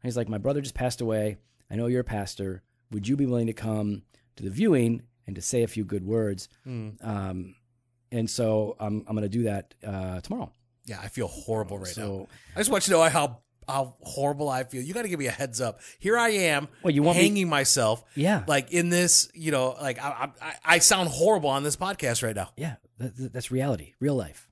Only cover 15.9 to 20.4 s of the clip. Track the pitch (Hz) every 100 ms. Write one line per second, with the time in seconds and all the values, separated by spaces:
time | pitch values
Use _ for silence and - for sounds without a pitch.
15.9 | - 196 233 233 208 175 147 147 - 185
16.9 | 147 151 175 196 208 175 147 135 139 110
17.9 | 117 _ - 160 202 107 143 127 175 175
18.9 | 175 175 - - 165 156 143 131 127 139
19.9 | 117 139 120 139 -